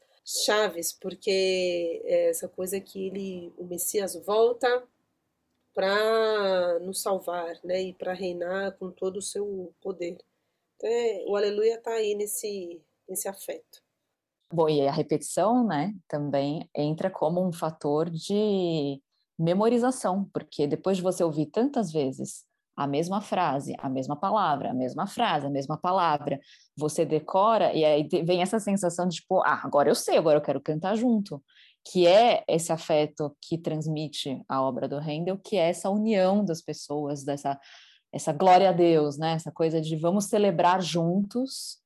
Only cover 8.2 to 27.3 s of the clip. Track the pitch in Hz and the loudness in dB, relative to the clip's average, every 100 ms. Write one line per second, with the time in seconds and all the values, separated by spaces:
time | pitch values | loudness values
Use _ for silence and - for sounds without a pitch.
8.2 | 185 175 175 190 196 190 185 - 190 190 | -4 -4 -4 -4 -4 -6 -12 -6 -6 -4
9.2 | - 202 208 190 175 - 190 180 175 180 | -6 -6 -6 -6 -10 -12 -10 -8 -8 -10
10.2 | - _ _ _ _ _ 214 233 233 196 | -16 _ _ _ _ _ -2 0 0 -2
11.2 | - 202 208 208 220 226 233 226 214 208 | -2 0 0 2 2 0 -2 -2 -2 -2
12.2 | 208 - 214 202 175 170 _ _ - 190 | -4 -6 -8 -8 -10 -12 _ _ -12 -8
13.2 | 196 196 - 151 - - _ _ _ _ | -8 -8 -10 -12 -14 -20 _ _ _ _
14.2 | _ _ _ 165 156 151 139 156 - 151 | _ _ _ 0 2 4 2 0 0 -2
15.2 | - - 190 247 226 151 175 208 - 151 | -2 0 2 2 2 0 -2 -6 -8 -6
16.2 | 147 139 143 160 - - 147 160 190 185 | -2 0 0 -4 -6 -4 -2 0 -4 -2
17.2 | 156 175 185 170 160 160 147 151 170 165 | -2 0 -2 -2 -6 -4 -2 0 -2 -4
18.2 | - 202 214 196 175 160 143 139 _ _ | -2 0 2 0 0 0 -2 -6 _ _
19.2 | _ - 165 180 226 240 247 262 196 190 | _ -2 0 2 4 2 2 0 -2 -2
20.2 | 196 147 - - 143 147 185 190 180 180 | -2 -6 -6 -2 -2 0 0 0 0 0
21.2 | 170 151 151 214 269 277 185 156 131 131 | 0 0 -2 0 0 0 -2 -2 -2 -4
22.2 | 135 - - _ _ - 143 143 170 196 | -10 -12 -20 _ _ -6 -2 -2 -2 -4
23.2 | 202 196 165 151 135 - 135 131 131 147 | -2 0 0 0 -4 -6 -4 -4 -4 -4
24.2 | 196 214 175 139 - 127 127 143 190 - | 0 0 2 0 -2 -4 -4 -4 -6 -2
25.2 | 226 156 139 143 139 156 180 190 170 147 | 0 0 -2 -4 -4 -4 0 2 2 0
26.2 | - - - - _ - 151 165 151 151 | -2 -6 -8 -20 _ -6 -4 0 0 0
27.2 | 151 | 0